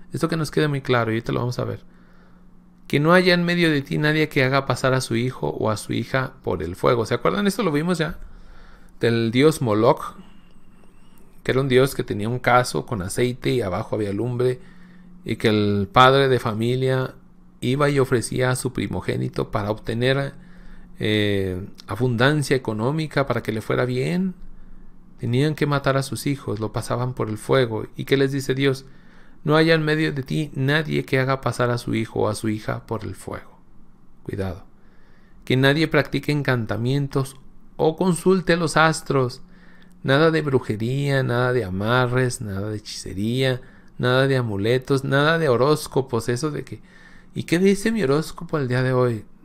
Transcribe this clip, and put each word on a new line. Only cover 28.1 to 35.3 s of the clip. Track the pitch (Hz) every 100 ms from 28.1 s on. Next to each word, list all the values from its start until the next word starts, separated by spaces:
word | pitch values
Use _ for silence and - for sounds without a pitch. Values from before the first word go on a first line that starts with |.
| 135
les | 139
dice | 139 131
Dios? | 131 139 131 - - - - - -
"No | - 156
haya | 160
en | 165
medio | 151 156 156
de | 147
ti | 127 151 147
nadie | 139 135 151 151 143 139
que | 131
haga | 131 135
pasar | 127 - 120
a | 120
su | - 110
hijo | 110 110
o | 107
a | 104
su | 110
hija | 107 - 120 -
por | 110
el | 101 92
fuego". | - - - - - - - - - -
Cuidado. | - 98 95 87 - - - - - - -